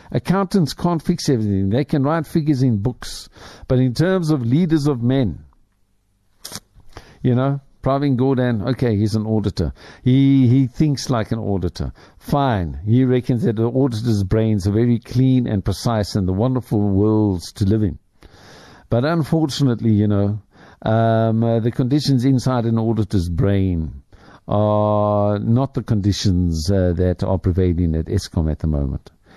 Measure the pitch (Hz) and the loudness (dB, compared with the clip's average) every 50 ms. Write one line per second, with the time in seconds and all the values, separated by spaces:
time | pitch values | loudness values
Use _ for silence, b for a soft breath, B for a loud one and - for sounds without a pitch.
0 | B B B 131 - - 180 196 196 180 - 196 151 135 - - - 175 170 156 | B B B -4 -2 0 0 0 0 0 0 0 0 0 -2 -4 -2 -2 -2 -2
1 | - - 175 - - 156 135 113 107 104 98 95 98 98 110 131 147 - 165 143 | -2 -4 -4 -2 0 0 0 0 0 0 0 0 0 0 0 0 -2 0 0 0
2 | 131 143 160 170 151 - - 170 143 156 143 123 135 127 113 98 101 127 - - | 0 0 0 -2 -4 -2 -4 -2 0 0 0 2 2 2 0 0 -2 -4 -6 -6
3 | - - - - - - B B B B B B B - 131 127 131 127 117 - | -12 -14 -14 -16 -18 -20 B B B B B B B 0 2 2 2 2 0 0
4 | 160 190 190 190 165 151 156 135 117 117 131 165 190 147 160 151 139 147 139 117 | 0 0 0 0 0 0 0 0 0 0 2 2 2 2 0 0 2 0 0 0
5 | 117 123 131 139 123 90 71 - - - _ _ _ _ _ _ _ _ _ _ | 0 0 2 2 0 -2 -4 -8 -14 -20 _ _ _ _ _ _ _ _ _ _
6 | _ _ _ _ _ _ _ _ - - - - _ _ _ - - - B B | _ _ _ _ _ _ _ _ -18 -16 -16 -16 _ _ _ -20 -20 -20 B B
7 | B B B B B 127 120 123 131 139 143 139 - - _ _ - 131 135 139 | B B B B B 0 0 2 0 0 -2 -4 -8 -16 _ _ -2 -2 0 0
8 | 147 143 131 120 131 135 135 123 123 123 117 104 95 123 131 - 131 120 107 98 | 0 0 0 2 2 0 2 0 0 0 -2 -2 -2 -4 -4 -2 0 0 0 0
9 | 110 101 101 110 104 110 110 107 104 104 - - 85 69 - B B B B B | 0 0 0 -2 -2 0 -2 0 -2 -2 -2 -2 -4 -4 -6 B B B B B
10 | B 127 127 139 139 135 139 135 131 117 127 139 135 120 - - 160 151 139 - | B 2 4 4 4 4 4 4 4 4 4 4 2 0 0 0 0 0 0 -2
11 | - - 127 113 104 - 113 113 101 101 98 92 90 85 - - 73 64 - B | -4 -4 -2 -2 -2 -4 -4 -4 -4 -4 -2 -2 -2 -4 -4 -6 -8 -8 -10 B
12 | B B B B - - 156 143 139 131 113 95 87 76 67 71 92 104 113 127 | B B B B -6 -4 -2 0 0 0 0 -2 -2 -4 -6 -6 0 2 2 4
13 | 131 123 127 123 120 - 127 110 190 123 107 110 113 120 120 131 139 131 113 107 | 4 4 2 0 0 0 -2 0 0 -2 0 0 -2 0 0 0 0 0 -2 -2
14 | 120 123 107 101 98 92 107 110 110 110 107 98 87 104 101 110 123 120 120 107 | -2 0 0 0 0 0 0 0 2 2 0 0 0 0 0 2 2 2 0 0
15 | - - - 123 131 131 131 127 120 117 110 95 - 104 92 - - 120 113 107 | -2 -4 0 2 2 4 2 2 0 0 -2 -2 -2 -4 -4 -4 -2 -2 0 -2
16 | 98 - - 107 92 90 92 98 117 131 131 123 - - 117 104 104 101 95 98 | -2 -2 -2 -2 -2 0 0 0 0 0 -2 -4 -4 -2 -2 0 0 2 2 2
17 | 104 110 110 107 107 101 92 85 - - - - 104 95 110 110 107 90 - - | 2 4 2 2 2 0 0 -4 -6 -8 -4 -2 0 2 2 2 0 -2 -4 -6
18 | _ _ _ B B B B B B B B B B B B B B B 113 117 | _ _ _ B B B B B B B B B B B B B B B -2 0
19 | 131 151 170 165 139 - 165 160 156 139 - - 143 127 117 107 117 113 107 101 | 0 0 0 -2 -2 0 0 0 0 -2 -2 0 0 0 0 2 2 2 2 4
20 | 107 104 104 101 101 101 104 104 - B B B B B B B - 110 110 113 | 2 2 2 2 0 0 -2 -4 -8 B B B B B B B -2 0 0 2
21 | 113 113 113 113 113 113 110 113 117 117 117 117 110 120 - - 131 120 143 151 | 2 2 2 2 2 2 0 0 0 0 0 0 0 -2 -2 -2 -2 0 0 0
22 | 123 135 139 123 123 139 135 120 - 131 127 120 110 117 113 113 113 113 110 110 | 0 2 0 2 2 2 2 2 2 0 0 0 0 0 0 0 0 0 0 -2
23 | 104 - - 95 85 87 85 - 98 101 101 98 95 92 90 80 78 73 - 69 | -2 0 0 -2 -2 -2 -2 0 0 2 2 2 0 0 -2 -2 -4 -6 -10 -14
24 | - _ B B B B B B B - 104 104 107 104 104 104 104 104 104 104 | -20 _ B B B B B B B -4 -2 0 2 2 2 2 2 2 0 0
25 | 104 104 104 104 104 104 104 104 113 113 113 127 139 - - 123 110 - 117 101 | 0 0 0 0 0 0 0 -2 0 0 0 0 0 -2 -4 -6 -4 -2 -2 0
26 | 95 101 95 - - 101 90 90 90 85 82 80 80 90 101 95 90 90 85 87 | 0 0 -2 0 0 0 2 2 0 0 -2 -2 -2 0 0 2 2 0 0 0
27 | 90 90 87 - 98 - 95 90 - 98 82 95 92 90 82 85 87 82 80 80 | 0 0 0 -2 -2 -2 -2 -2 -2 -2 0 0 0 0 0 0 0 0 0 -2
28 | 80 - 98 98 - - - 87 78 78 76 - - 78 76 71 71 67 67 - | -2 -2 -4 -4 -4 -4 -4 -2 -2 -2 -2 -2 -2 -2 -2 -2 -2 -4 -6 -8
29 | - - _ _ B B B | -12 -16 _ _ B B B